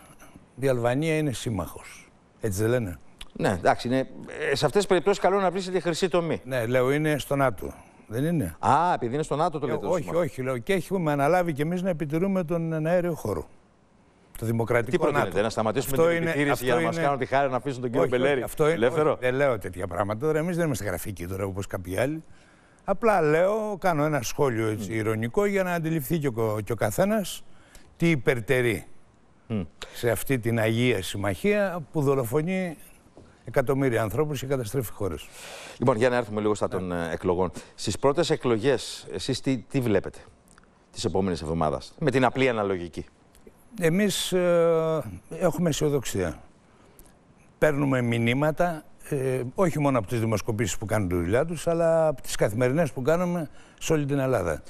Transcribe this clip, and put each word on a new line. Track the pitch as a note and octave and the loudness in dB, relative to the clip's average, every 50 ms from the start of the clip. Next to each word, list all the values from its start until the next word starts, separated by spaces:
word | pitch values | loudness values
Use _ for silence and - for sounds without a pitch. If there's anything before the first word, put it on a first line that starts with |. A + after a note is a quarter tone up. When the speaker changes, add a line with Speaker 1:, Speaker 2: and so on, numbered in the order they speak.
| - - - - - - - - - - - - | -20 -20 -20 -20 -20 -20 -20 -20 -20 -20 -10 -2
Speaker 1:
η | C3 C3+ | 0 0
Αλβανία | B2+ A#2+ A#2 A#2+ B2 C#3 D#3+ E3 D#3 D#3 | 2 2 2 0 0 0 0 0 0 0
είναι | D#3 D3 | 0 -2
σύμμαχος. | A#2 - - A2+ G#2+ F#2 D#2+ - - - - - - - - - _ _ _ _ _ - | -2 -4 -4 -4 -4 -4 -4 -6 -8 -14 -18 -20 -20 -20 -20 -20 _ _ _ _ _ -6
Έτσι | - A2 F#2+ G2 | -4 -4 -2 0
δεν | A2 A2+ | 2 2
λένε; | B2 B2+ A2+ F#2 E2+ - - - - - - - - | 2 2 0 -2 -8 -10 -14 -20 -18 -18 -18 -12 -6
Speaker 2:
Ναι, | - E3 C3+ | -2 0 0
εντάξει, | G2+ E2 E2+ B2+ A#2+ - - A#2+ | 0 2 2 2 2 2 0 -2
είναι, | B2+ C3+ C3 - - - - - - - D#3 D3+ | 0 -2 -2 -4 -8 -16 -16 -14 -10 -6 -2 -2
ε, | C#3 | 0
σε | B2 D3+ | 0 0
αυτές | D3+ | 2
τις | - G#3 F#3+ | 2 2 2
περιπτώσεις | - F#3+ F3 - G3 G3+ - | 4 2 2 4 2 2 2
καλό | - F3+ F#3+ G3+ | 2 2 2 4
να | F#3+ F3+ | 2 0
βρίσκεται | E3 G3 F3+ F#3 F#3 F3+ | 0 -2 -4 -4 -4 -2
χρυσή | - F3 D#3+ - F#3+ F3 | -2 -2 -2 0 0 2
τομή. | F3+ F3 E3+ D#3+ B2 F2+ - | 2 2 0 0 -2 -4 -4
Speaker 1:
Ναι, | F#2+ C3 B2 A2+ | -4 -4 -2 0
λέω, | A#2 B2 B2+ B2 C3 | 2 2 2 4 4
είναι | C#3+ D3+ D#3 D#3 D3+ C3 | 2 2 2 2 0 0
στο | - - C#3+ | -2 -2 0
νατο. | C#3 C#3 B2+ G#2+ - C#2+ C#2 - - - - - - - - | 2 2 2 0 -2 -6 -10 -10 -12 -18 -20 -20 -20 -14 -8
Δεν | G#2 B2 C#3+ | -4 -2 0
είναι; | E3 F3 D#3 G#2 E2 D#2+ - | 0 0 0 0 -2 -4 -2
Speaker 2:
Α, | - G#2 C3 D3+ E3+ F3+ E3 | 2 4 4 4 4 2 0
επειδή | C#3 - A#2 A#2+ | 0 -2 -2 -2
είναι | D3 D#3 | -2 -2
στο | - D3+ | -2 0
νατο | C#3+ D#3+ F3+ - D3+ | 0 0 0 -2 -2
το | C#3 C3 | -4 -4
Speaker 1:
Ε, | |
Speaker 2:
λέτε | - G#2 - | -4 -2 -2
το | - | 0
Speaker 1:
όχι, | F3+ F3+ D3 | -2 -2 -2
Speaker 2:
σύμμαχο. | E3+ D#3+ E3+ | -2 0 0
Speaker 1:
όχι, | F3 C#3 - - | 0 -2 -2 -6
λέω, | B2+ C3 C3 B2 | -4 -4 -4 -4
και | A2 - G3 | -2 0 0
έχουμε | F#3 - - F#3 G3 E3 D3+ | 0 0 -2 -2 -2 0 0
αναλάβει | C#3+ C#3+ C#3 D3 F3 F3+ F3+ E3+ D3+ | 2 2 4 4 4 4 2 0 0
κι | B2+ | -2
εμείς | D3+ D#3+ F3+ F3+ | -2 -2 -2 -2
να | F3 F#3+ | -2 -2
επιτηρούμε | F3 C#3+ D#3+ C#3 D#3 F#3+ F#3+ G3 F#3+ F#3+ F3 | -2 -2 -4 -2 -2 0 0 0 0 0 -2
τον | D3 F3 E3+ E3 D#3+ D#3+ D#3 D#3 | -2 -2 -2 -2 -2 -2 -2 0
αέριο | D#3+ F3+ F#3 F3 F3 D#3 | 2 2 2 2 0 -2
χώρο. | - - G#2 F#2+ D#2 D2 - - - _ _ _ _ _ _ _ _ _ _ _ _ _ _ - - | -4 -4 -4 -4 -4 -6 -10 -14 -20 _ _ _ _ _ _ _ _ _ _ _ _ _ _ -12 -6
Το | A2+ | -4
δημοκρατικό | A2 A#2 A2+ A#2 G#2+ A#2+ A#2+ - - | -2 0 0 0 2 2 2 2 2
Speaker 2:
Τι | - - | 0 2
προτείνετε, | D#3+ D3+ C#3 C#3+ C3 F#2+ | 2 2 2 2 2 2
Speaker 1:
νατο. | F2+ G2 | 2 2
Speaker 2:
να | G#2 A2+ | 0 2
σταματήσουμε | - A#2 A2 A2 G2+ C#3 B2+ - - E3+ | 2 0 0 0 0 0 0 0 2 4
Speaker 1:
Αυτό | E3 E3+ | 4 4
Speaker 2:
την | E3+ E3+ | 4 2
Speaker 1:
είναι, | E3 E3 | 0 0
Speaker 2:
επιτήρηση | D#3+ C#3+ D3 C#3+ B2+ A#2 B2 | 0 0 2 2 0 0 0
για | B2+ A#2+ | 2 2
να | B2 | 2
Speaker 1:
αυτό | - - | 2 0
Speaker 2:
μας | E3 | 0
Speaker 1:
είναι. | E3 D#3+ | 0 0
Speaker 2:
κάνουν | C#3+ C#3+ B2+ | 0 0 0
τη | B2 | -2
χάρη | - B2+ C3+ C#3+ C3+ | 0 2 2 2 2
να | C3 | 0
αφήσουν | B2 C3 C#3+ C3 B2 | -2 -4 -4 -6 -4
τον | B2 B2 | -4 -2
κύριο | A2+ C3+ - | 0 0 2
Speaker 1:
Όχι, | - B2 | 2 2
όχι, | B2 | 2
Speaker 2:
Μπελέρη | B2+ C#3 C#3+ B2+ | 2 2 2 2
Speaker 1:
αυτό | A2 - - - D#3 | 0 -2 -2 0 2
είναι, | D3+ E3 | 2 4
Speaker 2:
ελεύθερο; | - A2+ B2+ - D#3 D3+ D#3 | 4 2 2 4 4 2 2
Speaker 1:
όχι, | A2+ - | 2 0
δεν | B2+ B2+ B2+ | 0 0 2
λέω | C3+ C#3+ C#3 A#2+ G#2 | 2 2 2 0 0
τέτοια | - F#2+ F2 F2 F#2 F2+ | -4 -8 -8 -6 -6 -4
πράγματα | F2 F2+ G#2+ G#2+ A2 A2 C#3+ | -2 -2 -2 -2 -2 -2 -2
τώρα, | D#3 D3+ D#3 | 0 0 0
εμείς | D#3 F3+ F3+ | 0 -2 -2
δεν | E3 E3+ | -2 0
είμαστε | D#3 C3 - G2+ | -2 -2 -2 -4
γραφικοί | G#2 F2+ E2+ - F#2+ G2 F2 E2+ F2 | -4 -4 -6 -6 -8 -8 -8 -8 -8
τώρα | F#2+ F#2+ G2+ | -6 -4 -4
όπως | G2 F#2 G2 G2 - | -4 -4 -6 -8 -6
κάποιοι | - F#2+ F2 F2+ F#2 G2 | -8 -8 -6 -4 -2 -2
άλλοι. | A#2+ C#3 D#3 D#3+ - - - - - - - - _ - - - - | -2 -2 -2 -6 -10 -14 -20 -20 -20 -20 -20 -20 _ -20 -20 -10 -4
Απλά | - G3 G3 A3+ A3 G#3 F#3 | -4 -2 0 2 4 4 4
λέω, | D#3+ D3 D3+ D#3+ F3+ G3 G#3+ A3 G#3+ G#3+ G#3 D#3+ | 4 4 4 4 4 4 2 0 -2 -4 -4 -2
κάνω | - F#3 E3+ D3 D3 | 0 0 2 2 2
ένα | D#3 D3+ C3+ | 2 0 0
σχόλιο | A#2 - - - D3 C3+ A#2 A2 A2+ A2 | -2 -2 -2 0 2 2 2 2 0 0
έτσι, | A2 G#2+ G#2+ F#2 | -2 -2 -4 -4
Speaker 2:
Μμ. | A2+ | -2
Speaker 1:
ειρωνικό | A2 G#2+ A2 A2 G#2+ A2+ A#2+ - G#3 G3+ | -2 0 0 0 0 -2 -2 0 0 0
για | G#3 G3 F#3+ F#3 | 2 2 0 0
να | F3+ F3 | 0 -2
αντιληφθεί | F3 D#3 D#3+ E3 D#3+ C#3 - E3+ E3 | -2 -2 -2 -2 -2 -2 -2 -2 -2
και | D3 C#3 | -2 -2
ο, | A2+ A#2 A2+ A2 G#2+ G#2+ G#2 | -2 0 0 0 0 -2 -4
και | - | -4
ο | A#2+ | -4
καθένας | - A#2 G#2 G2+ - F#3 G3+ A3 A3 F#3 - - - - - - - - - - - - - - - | -2 -2 0 2 2 0 2 0 -2 -2 -4 -8 -12 -14 -16 -20 -20 -20 -20 -20 -20 -20 -14 -4 0
τι | E3 E3+ | 2 2
υπερτερεί | E3 C3 A2 D#3 C3+ A#2 G#2 - C3 B2+ B2 A#2+ G#2 E2+ - - - - - - _ _ _ - - _ _ - | 2 2 2 2 2 2 2 0 2 2 2 2 0 -2 -4 -10 -18 -20 -20 -20 _ _ _ -20 -20 _ _ -6
Speaker 2:
Μμ. | A2+ G#2 E2+ - - - - - - | -4 -4 -4 -6 -10 -16 -16 -16 -8
Speaker 1:
σε | - - A#2+ | -2 0 0
αυτή | A2 - - - C3+ B2 | 0 0 0 -2 -2 0
την | G#2 A#2 A#2 A#2 | 0 0 0 2
Αγία | G#2+ A2+ A2+ A2+ B2 B2+ A2+ F#2+ F#2 | 2 2 2 2 2 2 2 0 -2
Συμμαχία | - - G2+ G2+ G#2 F#2+ - - G3+ G#3 G#3 G3+ F#3+ E3+ F3 D3 - | -4 -6 -4 -2 -2 -2 0 0 0 2 2 0 -2 -2 -6 -8 -6
που | - D#3+ | -4 0
δολοφονεί | C#3 C#3+ C#3 C3+ B2 G#2 B2 D#3 D#3 F3+ F#3+ F#3 F#3 F3 D3 - - - - - _ - - - - - - - - | 2 2 2 2 0 0 0 0 0 0 -2 -2 -2 -4 -6 -10 -16 -20 -20 -20 _ -20 -20 -20 -20 -20 -20 -20 -10
εκατομμύρια | - - D3 B2+ A2+ C#3+ C3+ C#3 C3 A2+ A2 | -4 0 0 2 2 2 2 2 2 2 2
ανθρώπους | A2+ G#2 F#2 B2+ D#3 D3+ D3+ A#2+ | 0 0 0 0 -2 -2 -2 -6
και | C3 | -4
καταστρέφει | C3+ C#3+ C3 A#2 G2+ - C#3+ A#2 - | -2 -2 -2 -2 -2 -4 -4 -4 -4
χώρες. | - - G#2 F#2 D#2 - - - - - - - - - - - - - | -6 -6 -4 -4 -4 -6 -12 -14 -18 -18 -16 -16 -16 -16 -16 -14 -6 0
Speaker 2:
Λοιπόν, | A#2+ C3+ B2+ G#2+ | 2 4 4 6
για | B2 B2+ | 4 4
να | B2 | 4
έρθουμε | B2 A#2 G#2+ G#2+ G#2+ | 4 0 0 -2 0
λίγο | G#2+ G#2+ G#2 | 2 2 2
στα | - G#2+ F#2 | 2 0 -2
των, | G2+ F#2 F#2 F2+ | -2 -2 -4 -2
Speaker 1:
Ναι. | F2 F2 E2+ E2 | -2 -2 -2 -2
Speaker 2:
ε, | E2 | -4
εκλογών. | E2+ - F#2 F2+ F2 F#2 E2+ - - - - - | -2 0 0 2 2 0 -2 -4 -8 -14 -16 -14
Στις | - - A2+ G2+ - | -8 -6 -4 -2 0
πρώτες | - C3+ C#3+ D#3+ E3 D3 | 2 2 2 2 2 0
εκλογές, | D#3 - - C3 A2+ G#2+ G2+ C#3 C3 G#2+ - - - - - - - | 0 0 0 0 0 2 2 2 2 2 0 -6 -12 -14 -12 -10 -10
εσείς | F#2+ - - B2+ - | -8 -4 -4 -4 -2
τι, | - C3+ C3 A#2 | -2 -2 -2 -2
τι | - - - C3+ | -4 -4 -2 -2
βλέπετε | B2 A#2+ G2+ F#2 - C#2+ - - - - - _ _ _ - - - _ _ _ _ _ | 0 2 2 2 0 -2 -10 -14 -20 -20 -20 _ _ _ -20 -20 -20 _ _ _ _ _
της | - G2 G2+ | -10 -6 -4
επόμενης | G2+ D#2+ F#2 G2 F#2+ F2 D#2 | -2 0 0 0 0 0 -2
εβδομάδας, | E2 D2+ E2 E2 D#2+ D2+ C#2 C2 - - - - | -4 -4 -2 0 0 0 0 -2 -6 -10 -8 -4
με | C3+ C#3+ | -2 0
την | A#2+ C3+ B2+ | 2 4 2
απλή | A#2 - C3+ C3 C3 | 2 2 2 0 2
αναλογική; | A#2 A2 G#2 G2 F#2+ F2 F2 E2+ - - D#2+ - _ _ _ _ _ - - - - _ - - - A3 | 2 0 0 -2 -2 -4 -6 -8 -10 -12 -14 -14 _ _ _ _ _ -20 -20 -20 -20 _ -20 -16 -6 -2
Speaker 1:
Εμείς, | F3 D#3+ D#3+ G3 G#3+ G3 - - - - | 0 2 2 2 2 0 0 -2 -4 -2
ε, | F3+ F#3 F3+ F3 F3 E3+ E3 E3+ E3 D#3+ D#3+ D#3+ D#3+ D#3 A#2 G#2+ F2+ F2+ - - | 0 2 2 4 4 4 4 4 4 2 2 0 0 -2 -4 -6 -10 -14 -14 -12
έχουμε | E3 D#3+ F#3 E3+ - - F3+ E3 | -6 0 0 0 2 2 0 0
αισιοδοξία. | C#3 - D#3 D3 C#3+ C3+ A2+ - - G2+ F2+ E2 D#2 - - - - _ _ _ - - - - - - - - - _ _ _ - _ - - - - | 0 0 0 0 0 0 -2 -2 -2 -2 -2 -2 -4 -8 -14 -20 -20 _ _ _ -20 -20 -20 -20 -20 -20 -20 -20 -20 _ _ _ -20 _ -20 -16 -4 0
Παίρνουμε | E3 D#3 D3 C#3 D3 C#3 C3+ B2+ | 2 2 2 2 2 2 2 2
μηνύματα, | A#2+ A#2 A#2 A#2 A#2 A#2 A#2+ C#3 D3+ D#3 D3+ - F3 F3 E3 D#3 - - - - - - | 2 2 2 2 2 2 2 2 2 0 0 0 0 -2 -2 -6 -10 -16 -20 -16 -8 -6
ε, | D#3 C#3 C3 C3+ B2+ C3 B2 B2+ - | -4 -2 -2 -2 -2 -2 -4 -4 -2
όχι | - G3 E3 - D#3 | 0 0 2 2 2
μόνο | C#3+ C#3+ C3 A#2+ | 2 2 2 2
από | G2+ - | 0 0
τις | B2+ A2+ | -2 0
δημοσκοπήσεις | G#2+ A2+ A2+ G2+ - - A2 G#2 A2+ F#2 - - | 0 0 0 0 -2 -2 -2 0 0 -2 -2 -4
που | - | -4
κάνουν | G2 G#2+ A2 G2 F2 | -2 0 0 0 0
τη | F2+ | 0
δουλειά | F2 E2+ F2 G#2 B2+ D#3 | 0 0 2 2 0 0
τους, | E3 F3 C#3+ - E3+ | 0 -4 -4 -2 -2
αλλά | E3 E3 E3 E3 E3 D#3+ D#3+ D#3 | 0 2 2 4 4 4 4 2
από | C#3+ - | 0 -2
τις | - - - | -4 -6 -2
καθημερινές | - D#3+ A#2 G#2 A#2+ B2+ B2+ C3 E3 E3+ C3 | 0 0 0 2 2 2 2 4 2 0 0
που | - C#3 | -2 -2
κάνουμε | B2+ C#3+ D#3+ F3 F3+ F3 F3 F3 D3+ - - - - - - - | 0 2 2 2 2 0 -2 -2 -4 -6 -10 -16 -20 -20 -16 -6
σε | - - D#3+ | -2 0 0
όλη | D3+ D3 | 0 0
την | C#3 C#3+ C#3+ | 0 0 0
Ελλάδα. | C3+ C3 B2+ G#2 F2 E2+ D2+ D2 - | 2 2 2 2 2 0 -2 -4 -6